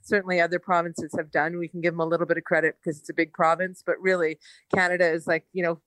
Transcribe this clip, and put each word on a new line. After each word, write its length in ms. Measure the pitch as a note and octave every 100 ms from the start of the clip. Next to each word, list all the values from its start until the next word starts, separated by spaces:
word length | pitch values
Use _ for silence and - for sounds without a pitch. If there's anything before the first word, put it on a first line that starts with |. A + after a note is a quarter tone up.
certainly 400 | - G#3 F#3 F3+
other 160 | E3+ F3
provinces 560 | - F3 E3+ E3 D#3 -
have 140 | D#3
done. 300 | D#3 D3+ F3
We 80 | E3
can 120 | F3+
give 140 | E3+
him 60 | E3+
a 80 | E3
little 180 | E3 E3
bit 120 | E3+
of 60 |
credit 320 | - E3 D#3 -
because 160 | - D3+
it's 100 | -
a 40 |
big 200 | E3 D#3+
province, 500 | - D#3+ E3 F#3 F#3 -
but 160 | D#3+
really 380 | F#3 F#3 D#3+ D#3 - - _
Canada 340 | - F3+ F3+ F3
is, 200 | E3 D#3+
like, 180 | E3 _
you 80 | F#3
know 180 | F3 E3